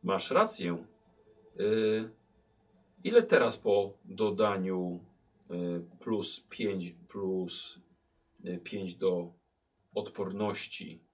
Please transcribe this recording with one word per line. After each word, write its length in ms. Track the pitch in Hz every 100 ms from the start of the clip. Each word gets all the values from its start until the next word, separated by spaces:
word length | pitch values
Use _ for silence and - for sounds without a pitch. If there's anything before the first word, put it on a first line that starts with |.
Masz 280 | 180 95 -
rację. 560 | 147 220 - 87 85 - _ _ _ _ - - -
Yy, 540 | 101 110 110 110 110 - _ _ _ _ _ _ _ _
ile 180 | - 233
teraz 360 | - 151 117 -
po 400 | 110 101 98 -
dodaniu, 1000 | - 95 107 98 107 98 92 92 90 87 - _ _ _ _
yy, 340 | 87 87 87 85 -
plus 400 | - 107 - - -
pięć 440 | - 107 135 175 - -
plus, 720 | 196 196 185 185 - - - _ _ _ _ _ _
yy, 140 | 90 90
pięć 360 | - 104 92
do 380 | 87 95 90 85 - _ _ _ _ _
odporności 1040 | 104 104 - 92 98 104 98 - - 90 85 _